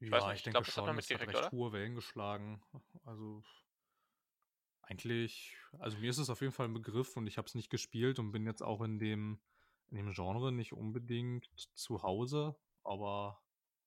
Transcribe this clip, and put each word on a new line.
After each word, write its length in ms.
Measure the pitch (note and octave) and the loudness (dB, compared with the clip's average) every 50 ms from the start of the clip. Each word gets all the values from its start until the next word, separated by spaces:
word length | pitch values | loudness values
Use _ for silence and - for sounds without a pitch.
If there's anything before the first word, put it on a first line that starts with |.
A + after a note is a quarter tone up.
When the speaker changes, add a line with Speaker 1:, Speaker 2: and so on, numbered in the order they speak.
Speaker 1:
Ich 100 | A#2 A2 | 2 6
weiß 140 | A2 A#2+ G2 | 6 6 8
Speaker 2:
Ja, 20 | G2 | 6
Speaker 1:
nicht, 80 | G2+ | 4
Speaker 2:
ich 80 | G2 - | 0 2
Speaker 1:
ich 60 | A2+ | 4
glaub, 160 | A2 A#2+ A#2 | 6 6 6
Speaker 2:
denke 0 | |
Speaker 1:
das 100 | - - - | 4 2 0
hat 80 | G#2 | 2
man 100 | - D3+ | 2 2
Speaker 2:
schon, 20 | D3 | 0
das 160 | - - B2+ | 0 0 0
hat 120 | A2+ A#2+ | 0 0
Speaker 1:
mitgekriegt, 20 | G#2+ | 2
Speaker 2:
recht 220 | G#2+ A#2+ D3 F3 | 2 2 2 2
Speaker 1:
oder? 20 | |
Speaker 2:
hohe 200 | B2+ B2 A#2+ A#2 | 2 0 0 0
Wellen 240 | G#2+ G2 G2+ A2+ A#2+ | 0 -2 -2 -2 -4
geschlagen. 680 | A#2 - - - A#2 G2+ G2+ G#2 G#2 G2+ G#2+ G#2+ G#2 - _ - A#2 - _ - - - | -6 -8 -8 -6 -4 -2 -2 -2 -2 -4 -6 -8 -10 -12 _ -18 -20 -18 _ -20 -18 -14
Also, 380 | B2 A2+ G#2+ A2 G#2+ G#2+ G#2+ G#2+ - - - _ _ _ _ _ _ _ _ _ _ _ _ _ _ _ _ _ _ _ _ _ _ _ _ | -12 -10 -8 -8 -8 -10 -10 -14 -18 -20 -20 _ _ _ _ _ _ _ _ _ _ _ _ _ _ _ _ _ _ _ _ _ _ _ _
eigentlich, 720 | - - F#2+ F2+ - A#2 A#2 A#2 A#2 A2 - - - - - - - - - E3 | -10 -8 -8 -4 -2 0 2 2 2 0 -2 -6 -12 -12 -14 -16 -18 -18 -12 -6
also 180 | - A2+ G#2+ G#2 | -4 -4 -4 -2
mir 120 | A2 B2 | 0 0
ist 80 | B2 C#3+ | 2 2
es 120 | D3 B2 | 2 0
auf 120 | A#2 - | 0 0
jeden 100 | C3+ C3+ - | 0 0 0
Fall 140 | - B2+ A#2 | 0 0 0
ein 60 | A2+ | 0
Begriff 420 | A2+ A2 A#2 G#2+ B2 B2+ - - | -2 -4 0 2 2 0 0 0
und 100 | B2 A2 G2+ | -4 -4 -2
ich 100 | - A2+ | -2 -2
hab's 180 | A2 - - | -4 -2 -4
nicht 140 | A2+ - - | -4 -4 -2
gespielt 500 | - A2+ - - - A2+ A#2+ C3 C3 B2+ | -2 -4 -2 -2 0 2 4 4 4 2
und 120 | A2 G#2 G#2+ | 0 0 0
bin 120 | A2 A2 | 0 0
jetzt 160 | A2+ A2 - | 0 -2 -2
auch 200 | - - A2 G2+ | 0 0 0 0
in 180 | A2+ A2+ A2 G#2 | 0 0 0 2
dem, 420 | A2 G#2+ G#2+ G#2+ G#2+ G#2+ G#2+ - _ _ _ _ _ _ _ _ _ - | 2 2 2 2 0 -2 -4 -6 _ _ _ _ _ _ _ _ _ -8
in 60 | - G2+ | -4 -4
dem 140 | G2+ G#2 | -2 -2
Genre 400 | F#2 F#2+ F2 F#2 G2 A#2 B2+ C3+ | -2 0 0 0 2 2 2 2
nicht 220 | B2+ A#2+ A2 - - | 2 0 -2 -2 -4
unbedingt 760 | - G#2+ G#2+ A2 B2 A#2+ A#2+ A#2 A#2+ A#2+ B2 B2 B2 - - - - - - _ | -4 -4 -2 -2 -2 -2 -2 0 0 0 0 -2 -4 -4 -8 -14 -16 -16 -14 _
zu 300 | - - - A2 F#2+ - | -8 -4 -2 -2 0 2
Hause, 560 | F#2+ F#2+ G#2+ B2 B2+ D3 D3+ D3 D3+ C#3+ - _ _ _ _ - | 2 4 4 2 2 2 2 2 0 -2 -6 _ _ _ _ -6
aber 580 | - G2 G2 G#2 G2+ G2+ G2+ G2+ G2+ G2+ - _ _ _ _ _ _ _ _ _ | -4 -4 -2 -2 -2 0 0 -2 -4 -6 -10 _ _ _ _ _ _ _ _ _